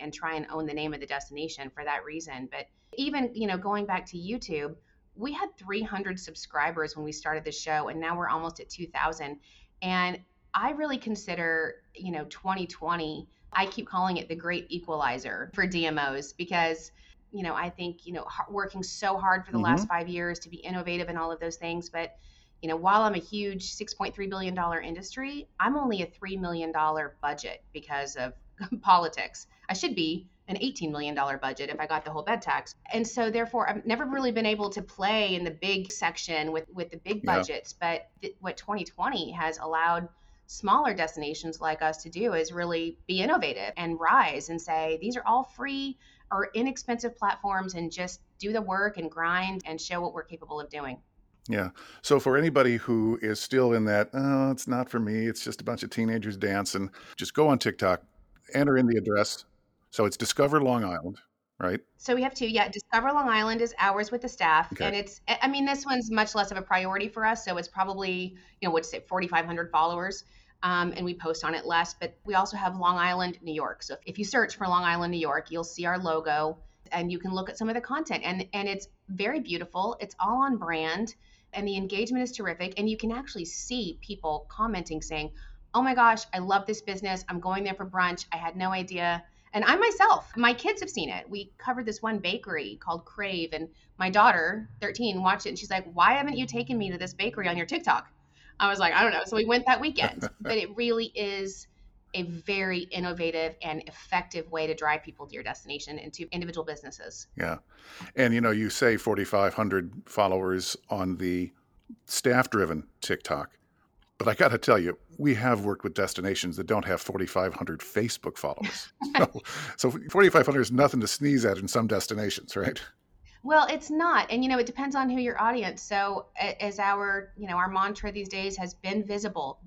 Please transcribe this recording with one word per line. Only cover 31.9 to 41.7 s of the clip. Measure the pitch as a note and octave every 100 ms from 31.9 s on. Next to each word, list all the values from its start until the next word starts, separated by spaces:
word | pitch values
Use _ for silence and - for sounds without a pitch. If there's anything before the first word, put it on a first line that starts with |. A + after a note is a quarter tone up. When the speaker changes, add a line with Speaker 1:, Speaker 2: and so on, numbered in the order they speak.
| D#3
Speaker 1:
the | D#3
whole | D#3
bed | G3 A3+
tax. | D#3 C#3 - - -
And | A3+ A3+
so | B3 A3
therefore, | A#3 A#3 A#3 -
I've | G#3+ A3+
never | A#3
really | C#4 C4+ B3+
been | A3 G#3+
able | G#3+ G3+
to | G#3
play | - - G3 A3 G3+
in | F3+
the | E3+
big | D#3+ F#3+ F#3+ F#3
section | - E3+ E3+ - D#3 D#3
with, | D#3+ E3
with | F3+ E3+
the | E3+
big | F#3+ G#3
Speaker 2:
Yeah. | F#3+ F3+
Speaker 1:
budgets. | E3+ C#3+ -
But | - E3+ E3+ - -
th-, | - -
what | F#3 -
twenty | - G#3
twenty | E3 - A3 G#3+ D#3+
has | F3 D#3+ D#3+
allowed | D#3+ D#3+ E3+ F3 F3 _ - _ -
smaller | - - C#4+ C#4
destinations | F3 D#3+ D3+ D3 D#3 E3 D#3+
like | D#3+